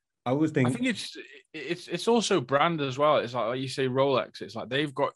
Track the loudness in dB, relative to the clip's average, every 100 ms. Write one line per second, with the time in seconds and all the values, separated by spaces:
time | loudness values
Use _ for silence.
0 | _ _ -2 0 2 2 2 2 -2 -2
1 | -8 -14 -18 -20 _ -12 -8 -8 -6 -4
2 | 2 2 4 0 2 2 4 2 -2 2
3 | 4 4 2 -4 -4 -4 -6 -2 -2 2
4 | 2 2 -2 -10 -12 -10 -6 -4 -4 -2
5 | -4